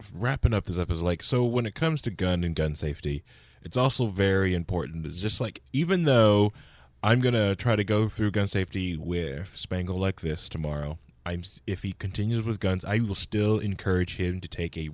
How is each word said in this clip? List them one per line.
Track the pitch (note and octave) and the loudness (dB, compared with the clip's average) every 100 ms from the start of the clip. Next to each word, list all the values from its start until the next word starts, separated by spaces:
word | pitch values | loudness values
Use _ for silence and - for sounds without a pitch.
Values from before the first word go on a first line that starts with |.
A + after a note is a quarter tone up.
| - | -16
wrapping | - A#2+ C3+ B2 | -6 -4 2 2
up | G#2+ | 2
this | - F2 | -2 -2
episode, | E2 E2 | -2 0
like, | F2 E2+ | 0 0
so | - B2 | 0 0
when | B2 A#2+ A2+ | 2 0 -2
it | |
comes | - D#3+ D#3 | -2 -2 -2
to | A#2+ | -4
gun | F#2 F#2 F2 | -2 0 2
and | F2 | 0
gun | D#2+ D#2 | 0 -2
safety, | D2 D#2 D2 D2 C#2+ - - - - | -2 -4 -4 -4 -6 -8 -20 -20 -18
it's | - B2+ | -4 0
also | C3 - A#2 | 0 0 -2
very | F#2+ G2 F#2+ F#2+ | 2 4 4 2
important. | F2 E2 F2 C2+ D#2+ D#2 | 0 0 -4 -4 -6 -8
It's | E2+ | -4
just | G#2 - | -2 -2
like, | A2+ - _ | -4 -8 _
even | C3 E3 F3+ | 0 2 2
though | D#3 B2 G#2+ G#2 G#2 - - - - _ | 6 8 8 8 4 0 -18 -20 -20 _
I'm | G#2 B2 | 2 4
gonna | B2+ A#2+ G2+ | 4 2 2
try | G2 A#2+ G#2+ | 2 2 2
to | |
go | G2+ G#2+ A2 | 2 2 0
through | - G#2 | 0 0
gun | G2+ G2 | 0 0
safety | G2+ F#2 G2 F2+ D#2+ | 0 -2 -2 -4 -4
with | E2 F2 D#2 C#2 F#2 - | -2 -2 -2 -6 -10 -10
Spangle | - F#2 F2+ F#2 | -6 -4 -2 -2
like | F#2+ - | -2 -2
this | E2 D#2 - | -4 -4 -6
tomorrow, | E2 D#2 D2 D2 D2+ - _ F2 | -6 -4 -4 -6 -8 -14 _ -8
I'm | F2 | -8
s-, | F2 - - | -8 -12 -8
if | F#2 | -6
he | G2 | -6
continues | - G2 G2+ G#2 A#2 | -6 -6 -2 -2 0
with | A2 G#2+ | -2 0
guns, | F#2+ F#2 | 0 0
I | - A2 | 0 0
will | A2+ | 0
still | G2 - G#2+ G#2 G#2+ | -4 -2 0 2 2
encourage | G#2 F#2 F#2+ F#2 F2+ - | 0 -2 0 2 0 -2
him | F2+ F2+ | -2 -4
to | F2 | -6
take | - E2+ E2 | -6 -6 -4
a | D#2 | -8